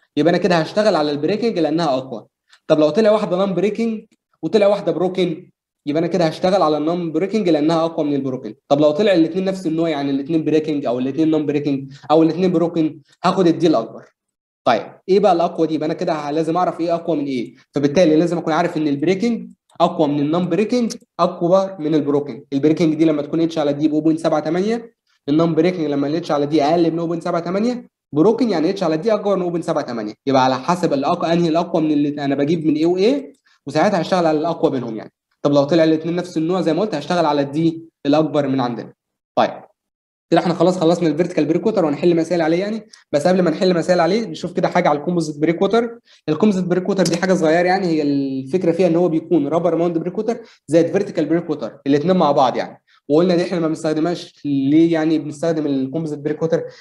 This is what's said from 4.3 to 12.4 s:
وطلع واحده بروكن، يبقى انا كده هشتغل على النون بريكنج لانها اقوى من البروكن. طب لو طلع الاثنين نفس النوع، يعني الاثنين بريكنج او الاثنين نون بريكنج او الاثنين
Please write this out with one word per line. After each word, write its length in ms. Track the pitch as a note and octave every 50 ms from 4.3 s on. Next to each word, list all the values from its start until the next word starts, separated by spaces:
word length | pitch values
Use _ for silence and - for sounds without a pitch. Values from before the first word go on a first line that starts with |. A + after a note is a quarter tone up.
| _ _ -
وطلع 240 | D#3+ - G#3+ G3+
واحده 260 | G3+ G#3 G3 E3 F3 D#3
بروكن، 580 | D#3 F3 F#3 F#3 - F3+ E3+ D#3+ - - - _ _ _ _ _ _ -
يبقى 120 | D3 C#3+ D#3+
انا 80 | F3
كده 180 | E3 - F#3 E3+
هشتغل 360 | D#3 - - - F#3 F#3 F#3+ E3+
على 160 | D#3 D3+ D3
النون 340 | D3 D#3 F3 F3+ F3 E3 D3
بريكنج 360 | E3 F3+ F#3+ G3+ A3 G3+ E3+
لانها 360 | D#3+ D3 C#3+ D#3+ E3+ D#3+ E3
اقوى 220 | E3 E3 E3+ D3+
من 80 | D3 D3
البروكن. 400 | C#3 C3 C3+ B2+ B2 - G#2 - - _ -
طب 120 | C#3+ D3
لو 100 | D3+ D3+
طلع 240 | D3+ G3+ G#3+ G#3 F#3+
الاثنين 300 | E3+ D#3+ E3 E3 F#3+ F#3
نفس 220 | F#3+ F#3+ F#3 -
النوع، 220 | E3 D#3+ D#3+ E3+ E3
يعني 220 | D#3 C#3 C#3 C#3+
الاثنين 340 | C3+ C3+ C#3 - E3 D#3+ D3+
بريكنج 420 | D3+ D3 D#3 D#3 D#3 D3+ C#3+ C#3+
او 120 | C#3+ B2 B2+
الاثنين 320 | B2+ C3+ C3+ C#3+ D#3+ D#3
نون 160 | D#3 D3+ D3+
بريكنج 460 | D3 C#3+ D3 C#3+ D3 C#3 C3 - - - - - -
او 120 | D3+ D#3+ D#3+
الاثنين 300 | D#3 D#3 E3